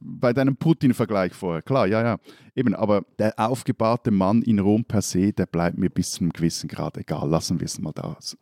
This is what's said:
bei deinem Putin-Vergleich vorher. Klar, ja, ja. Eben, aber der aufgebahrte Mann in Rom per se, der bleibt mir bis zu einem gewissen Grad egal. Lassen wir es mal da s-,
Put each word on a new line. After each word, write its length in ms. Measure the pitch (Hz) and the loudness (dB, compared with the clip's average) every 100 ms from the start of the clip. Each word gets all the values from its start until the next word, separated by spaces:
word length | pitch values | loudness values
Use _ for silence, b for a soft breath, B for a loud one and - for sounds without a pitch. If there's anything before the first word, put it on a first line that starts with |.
bei 320 | - - 123 | -12 -2 0
deinem 240 | 120 135 131 | 2 2 2
Putin-Vergleich 760 | 160 165 139 113 110 101 92 | 2 4 4 2 0 2 0
vorher. 260 | - 95 82 | -2 -4 -4
Klar, 260 | - 131 95 | -2 0 2
ja, 160 | 110 | 2
ja. 160 | 117 107 B B B - | 0 -2 B B B -2
Eben, 180 | 123 | 0
aber 300 | 90 104 101 - - | 0 2 2 0 -2
der 200 | 107 - | -2 0
aufgebahrte 720 | 110 127 - 123 113 120 - | -2 -2 -4 -2 0 0 0
Mann 300 | 98 95 117 | 2 4 2
in 180 | 117 104 | 2 2
Rom 280 | 98 107 117 | 4 2 2
per 160 | 107 | -2
se, 320 | - 90 98 | 0 2 2
der 100 | - | 0
bleibt 320 | 92 85 85 - | -2 0 -2 0
mir 140 | 92 | -2
bis 220 | - 87 | 0 -4
zu 100 | - | -2
einem 100 | 87 | -4
gewissen 340 | - 82 - 78 | 0 -2 -2 -8
Grad 300 | - 80 - | -8 -8 -8
egal. 320 | - 76 73 | -8 -6 0
Lassen 320 | 80 - 85 | 0 0 -4
wir 60 | - | -4
es 120 | - | -6
mal 140 | 82 | -8
da 240 | - - - | -8 -10 -12
s-, 200 | - - | -14 -16